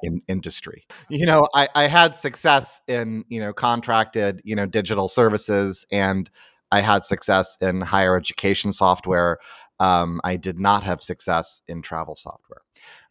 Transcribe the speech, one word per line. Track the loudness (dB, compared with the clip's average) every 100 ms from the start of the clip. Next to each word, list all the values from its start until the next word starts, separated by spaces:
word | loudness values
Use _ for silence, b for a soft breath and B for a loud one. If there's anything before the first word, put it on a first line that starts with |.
in-, | -4 -8 -6
industry. | -8 -8 -14 -16 -20 _ B B
You | -2 4
know, | 4 4 2
I, | 2
I | 2 2
had | 6 4 2
success | -10 -2 2 2 2 -14 -6
in, | -4 -4 -8 -8
you | -8
know, | -8
contracted, | -2 0 0 0 0 0 -2 -2 -4
you | -6 -4
know, | -2
digital | -2 -2 -2 0
services, | 4 4 2 0 0 0 -4 -6
and | -2 0 -2 -4 b b b -2
I | 0
had | 4 2 2
success | -6 2 2 2 -2
in | -2 -2
higher | 0 2 4 2
education | -2 -4 -2 0 -2
software. | 2 2 2 0 0 2 -2 B B B 0
Um, | 2 2 0 -4
I | -4 -4
did | -6 -2
not | 2 2
have | 0 -8
success | -8 -10 -4 -4 -4 -14 -14
in | -14
travel | -10 -10 -10 -12
software. | -16 -20 _ -20 _ b b b b